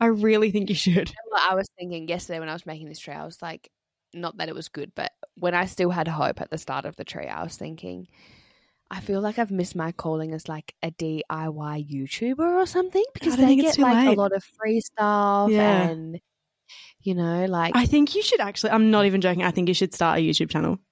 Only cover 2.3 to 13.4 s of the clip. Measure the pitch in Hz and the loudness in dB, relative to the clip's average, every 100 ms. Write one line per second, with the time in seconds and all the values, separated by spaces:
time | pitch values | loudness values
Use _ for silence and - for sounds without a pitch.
2.3 | 165 160 170 170 156 156 156 - 151 151 | -8 -8 -10 -10 -12 -14 -16 -14 -12 -14
3.3 | - 170 - _ _ _ _ _ 170 170 | -12 -14 -14 _ _ _ _ _ -10 -8
4.3 | 214 160 160 160 - - - - - - | -8 -8 -8 -12 -12 -10 -8 -8 -10 -18
5.3 | - 175 175 185 - 175 180 160 156 139 | -4 -2 0 -2 0 0 0 -2 -2 -2
6.3 | - - 160 - 135 151 - - - - | -4 -8 -8 -6 -8 -8 -12 -14 -12 -10
7.3 | - 170 - 156 160 175 180 180 _ _ | -8 -10 -10 -12 -12 -14 -14 -16 _ _
8.3 | _ _ _ _ _ - 185 202 196 208 | _ _ _ _ _ -14 -10 -6 -4 -2
9.3 | 240 214 190 180 175 160 - 165 160 160 | -2 -2 -2 -4 -6 -6 -6 -4 -4 -6
10.3 | 160 - 156 - - 165 - 160 156 - | -8 -10 -12 -14 -12 -10 -6 -6 -6 -6
11.3 | 160 160 151 151 151 147 139 135 - 240 | -6 -6 -6 -8 -8 -8 -8 -8 -4 -2
12.3 | 269 339 359 370 359 370 381 508 - 330 | 0 0 2 0 0 0 0 -2 -2 0
13.3 | 247 | 4